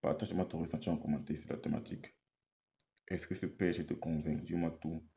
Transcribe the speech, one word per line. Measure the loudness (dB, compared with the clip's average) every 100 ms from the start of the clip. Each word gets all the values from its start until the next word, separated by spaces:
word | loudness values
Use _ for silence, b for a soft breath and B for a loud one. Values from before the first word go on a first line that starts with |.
Partage-moi | 4 2 2 2 0
ton | 0
ressenti | -2 0 2
en | 0
commentaire | 2 0 0 -4
sur | -2
la | -4
thématique. | 0 -2 -2 -10 -10 _ _ _ _ _ _ _ _ _ -6
Est-ce | -4 -2
que |
ce | -2 -2
P | 2 4
S | 4
G | 0
te |
convainc ? | -2 0 0 2 0
Dis-moi | 0 0 0 0
tout. | -4 -4 -8